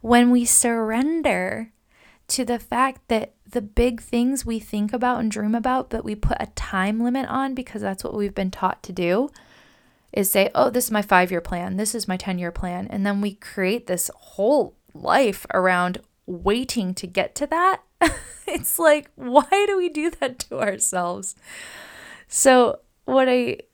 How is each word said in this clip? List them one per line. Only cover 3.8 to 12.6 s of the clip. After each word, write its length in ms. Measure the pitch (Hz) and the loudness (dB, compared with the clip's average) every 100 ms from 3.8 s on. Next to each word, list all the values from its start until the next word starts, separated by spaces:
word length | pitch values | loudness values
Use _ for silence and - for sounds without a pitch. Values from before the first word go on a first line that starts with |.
| 240 233 | 2 0
things 440 | - 240 247 269 233 | -4 0 0 0 -4
we 140 | 226 | -6
think 320 | 220 208 208 | -4 -4 -2
about 280 | 247 247 240 | 0 0 0
and 100 | 226 | -2
dream 240 | 214 208 | -2 -2
about, 380 | 233 233 262 262 | 0 0 -2 -2
that 120 | 226 | -6
we 120 | 220 214 | -6 -2
put 220 | - 240 | 0 0
a 80 | - | -6
time 520 | - - 190 190 220 | -8 -6 -2 -2 0
limit 300 | 240 254 262 | -2 -2 -2
on 240 | 262 269 | -4 -4
because 300 | 262 254 214 | -6 -8 -6
that's 200 | 202 190 | -6 -6
what 120 | - - | -6 -4
we've 180 | 202 | -4
been 160 | 196 190 | -2 -6
taught 320 | - 185 - | -2 -4 -4
to 80 | - | -10
do, 380 | 180 170 190 285 - _ - _ _ _ _ _ | -4 0 2 0 -6 _ -20 _ _ _ _ _
is 200 | - 196 | -4 0
say, 180 | 208 196 - | 2 2 4
"Oh, 140 | 262 | 2
this 160 | 240 247 | 2 0
is 60 | |
my 100 | 214 | -2
five-year 400 | 208 185 180 180 | 4 4 4 0
plan. 360 | 170 175 180 190 | -4 -6 -4 -4
This 160 | 214 | -4
is 140 | 233 202 | -4 -4
my 100 | 185 | -6
ten-year 340 | - 180 175 | -4 -4 -6
plan." 360 | 175 | -6